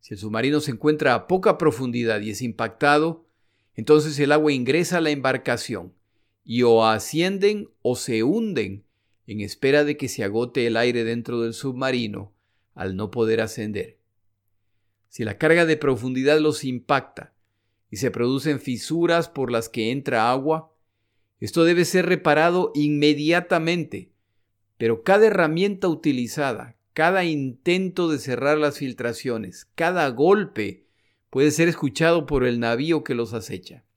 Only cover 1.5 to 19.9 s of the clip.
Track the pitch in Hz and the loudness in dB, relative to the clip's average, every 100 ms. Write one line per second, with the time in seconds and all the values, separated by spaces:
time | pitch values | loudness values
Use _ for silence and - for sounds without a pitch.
1.5 | 151 160 131 131 120 117 107 107 101 123 | 2 2 0 -4 -2 -2 -2 -4 -6 -8
2.5 | 110 113 - 147 147 160 165 _ _ _ | -6 -6 -2 2 2 2 -4 _ _ _
3.5 | _ _ - 123 151 151 143 143 151 151 | _ _ -12 4 6 6 0 2 4 4
4.5 | 135 123 147 170 175 160 147 131 131 - | 0 2 0 2 0 0 0 0 -2 -2
5.5 | 120 - 107 87 _ _ _ _ _ - | -4 -4 -8 -8 _ _ _ _ _ -6
6.5 | 117 120 113 110 110 - 151 180 196 202 | 2 6 6 6 2 -2 -2 -2 2 0
7.5 | 214 - _ 127 123 - 113 117 202 226 | 0 -8 _ -4 -4 -2 0 2 0 -2
8.5 | 156 101 98 _ _ _ _ - 107 101 | -4 -6 -8 _ _ _ _ -14 -10 -10
9.5 | - 135 143 147 147 131 - 101 107 120 | -2 2 2 2 -2 -6 -4 -2 -2 -2
10.5 | 127 117 113 123 120 113 117 113 120 117 | -2 0 0 0 0 -2 -4 -4 -4 -4
11.5 | 113 139 127 131 127 110 101 101 _ _ | -6 -8 -4 -2 -2 -4 -8 -14 _ _
12.5 | _ _ - 95 95 104 123 110 113 110 | _ _ -10 -8 -6 -6 -2 0 0 -2
13.5 | - 107 104 95 _ _ _ _ _ _ | -6 -8 -8 -10 _ _ _ _ _ _
14.5 | _ _ _ _ _ _ - 110 101 156 | _ _ _ _ _ _ -8 -8 -2 2
15.5 | 165 165 156 143 127 123 127 135 156 156 | 4 4 2 0 -2 -2 -2 2 4 2
16.5 | 151 139 123 _ 139 - - - _ _ | 0 -6 -8 _ -2 -2 -18 -20 _ _
17.5 | _ _ _ _ 95 127 - 120 135 156 | _ _ _ _ -6 -4 -2 -2 0 -2
18.5 | 139 - 120 - 160 170 170 165 - 131 | -4 -4 -8 -4 -2 2 2 0 -4 -2
19.5 | 117 113 - 113 | -2 -4 -4 -4